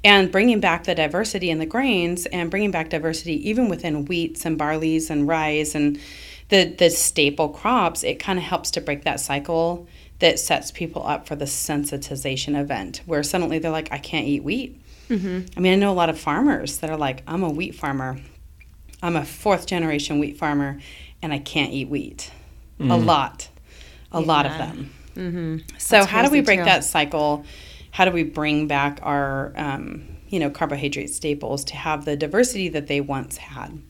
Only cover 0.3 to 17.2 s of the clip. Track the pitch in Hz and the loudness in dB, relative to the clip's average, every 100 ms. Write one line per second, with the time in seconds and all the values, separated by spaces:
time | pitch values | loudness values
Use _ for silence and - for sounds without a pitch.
0.3 | 190 240 214 185 165 - 165 151 175 214 | 6 6 6 4 2 0 2 2 0 -2
1.3 | 196 180 156 160 233 269 196 170 175 175 | -2 -2 0 -2 0 2 2 2 -2 -4
2.3 | 180 170 190 208 180 156 165 160 160 170 | -4 -2 0 0 0 -2 -2 -2 -4 -4
3.3 | 151 190 220 240 170 170 151 143 175 165 | -4 0 2 0 0 -2 -4 -2 -2 -4
4.3 | - 165 156 147 156 160 160 160 147 143 | -4 -4 0 0 0 0 0 0 0 2
5.3 | 160 156 151 151 156 147 143 - - - | 2 2 0 0 0 0 0 -10 -16 -18
6.3 | - - 196 180 - 170 170 - - 143 | -18 2 4 4 6 4 6 0 2 2
7.3 | 143 151 - 214 247 175 - - - - | 2 -2 0 2 2 2 0 -2 -2 -2
8.3 | 180 151 180 - - 151 143 156 139 - | -2 -2 -4 -2 -4 -4 -2 -2 -2 -2
9.3 | 143 143 165 165 175 175 - - - 170 | -4 0 0 2 -2 -10 -20 -20 2 2
10.3 | - - 160 - - 165 165 - 156 - | 2 0 -2 -2 -8 -8 -6 -4 -4 -6
11.3 | 147 139 - - 147 143 139 - 135 139 | -8 -6 -6 -4 -4 -4 -8 -8 -6 -4
12.3 | 131 - 143 143 120 98 - - 151 147 | -4 -2 -2 -2 -4 -6 -12 -4 -2 0
13.3 | 185 165 160 160 160 156 139 - 160 127 | 0 0 0 -2 -4 -4 -8 -4 -2 0
14.3 | 143 139 233 247 - - - - 220 190 | -2 -2 -4 -4 -12 -20 -20 -4 -4 -2
15.3 | 185 185 - 185 190 202 180 170 156 - | -6 -6 0 4 6 4 4 2 0 -2
16.3 | 151 285 - - - 156 156 143 131 | 2 2 2 -4 -6 -6 -2 -2 -4